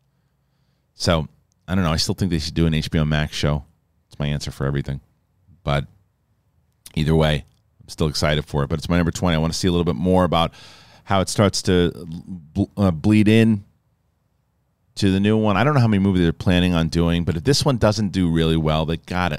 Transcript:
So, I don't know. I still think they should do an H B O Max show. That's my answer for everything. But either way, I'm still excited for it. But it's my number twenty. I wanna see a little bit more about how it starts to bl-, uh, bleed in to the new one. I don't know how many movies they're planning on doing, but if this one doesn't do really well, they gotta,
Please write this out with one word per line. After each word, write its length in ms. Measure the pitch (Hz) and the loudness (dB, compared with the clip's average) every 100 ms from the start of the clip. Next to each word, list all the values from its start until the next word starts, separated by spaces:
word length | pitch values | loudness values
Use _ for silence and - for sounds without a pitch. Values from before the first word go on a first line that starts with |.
| _ _ _ _ _ _ _ _ _ | _ _ _ _ _ _ _ _ _
So, 340 | - - 82 71 _ _ _ - | -6 -2 0 -2 _ _ _ -6
I 80 | 92 | -2
don't 80 | |
know. 80 | 87 | 0
I 60 | 87 | 0
still 180 | - 95 | -2 -4
think 160 | 95 | -2
they 80 | 82 | -2
should 140 | 71 | -4
do 140 | 78 82 | 0 0
an 60 | |
H 160 | 78 - | 0 -2
B 100 | 82 | -2
O 40 | |
Max 320 | 78 76 76 - | 0 0 -4 -4
show. 300 | 76 73 - _ _ _ _ | -2 -2 -6 _ _ _ _
That's 100 | - | -8
my 100 | 73 | -6
answer 220 | 73 - | -4 -6
for 160 | - 69 | -6 -4
everything. 360 | 71 69 69 - _ _ _ _ _ - | -4 -6 -10 -12 _ _ _ _ _ -4
But 220 | 69 69 _ _ _ _ _ _ _ _ _ - | -2 -4 _ _ _ _ _ _ _ _ _ -10
either 200 | - 76 | -4 0
way, 300 | 80 78 73 - _ _ _ | 2 2 0 -6 _ _ _
I'm 80 | - | -18
still 180 | - 80 | -4 -4
excited 380 | - 82 76 - | -2 -2 -2 -2
for 180 | 76 | -4
it. 60 | 69 | -4
But 100 | 76 | -4
it's 80 | - | -2
my 80 | 87 | -2
number 160 | 82 | -2
twenty. 240 | - 90 80 | -2 -2 0
I 40 | |
wanna 120 | 82 | -2
see 160 | 80 98 | -2 0
a 40 | |
little 120 | 87 | 0
bit 140 | 85 65 | 0 -2
more 260 | 90 92 | 2 2
about 300 | 90 82 82 - - - - - | 2 2 -2 -4 -20 -20 -20 -20
how 160 | - 98 | -2 0
it 80 | 90 | 0
starts 340 | - 98 - | 2 2 2
to 280 | - 90 87 - 85 | 0 2 2 -2 -12
bl-, 640 | 85 - 90 76 95 101 - | -14 -14 -16 -8 -4 -4 0
uh, 140 | 98 | 0
bleed 360 | 78 104 107 104 | 0 2 4 6
in 380 | 113 113 104 - _ _ _ _ _ _ _ _ _ _ _ _ - | 6 4 2 -4 _ _ _ _ _ _ _ _ _ _ _ _ -2
to 160 | 101 | 0
the 80 | 95 | 2
new 160 | 104 110 | 2 2
one. 220 | 107 95 | 2 2
I 80 | 131 | 2
don't 80 | |
know 80 | 147 | 2
how 80 | 117 | 2
many 120 | 101 | 2
movies 220 | 98 90 | 2 2
they're 80 | 85 | 0
planning 420 | - - 90 90 | 0 0 2 2
on 140 | 85 82 | 2 0
doing, 380 | 85 85 85 85 | 0 0 0 -2
but 100 | 82 | -2
if 80 | |
this 220 | 127 143 151 | -2 0 0
one 100 | 120 | 0
doesn't 380 | 110 104 101 | 0 0 -2
do 180 | 95 87 | 0 0
really 240 | 82 80 82 | 2 2 0
well, 300 | 76 78 80 | 0 0 -2
they 100 | 82 | -6
gotta, 420 | - 90 90 | -6 -4 -4